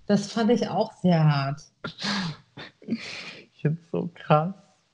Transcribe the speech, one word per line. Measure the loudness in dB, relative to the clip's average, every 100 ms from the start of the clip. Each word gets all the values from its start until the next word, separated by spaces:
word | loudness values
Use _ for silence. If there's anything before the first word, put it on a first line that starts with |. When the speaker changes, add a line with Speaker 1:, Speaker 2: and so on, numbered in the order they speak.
Speaker 1:
Das | 0 0 0
fand | 0 2
ich | 2 0
auch | -2 -4 0
sehr | 2 6
hart. | 4 4 -2 -6 -12 _ -14 -8 -6 -4 -6 -10 _ -20 -20 _
Speaker 2:
Ich | -8 -8 -8 -14 -16 -18 -20 _
find's | -2 -2 _
so | -6 -6
krass. | -4 2 2 2 -8 _ _ _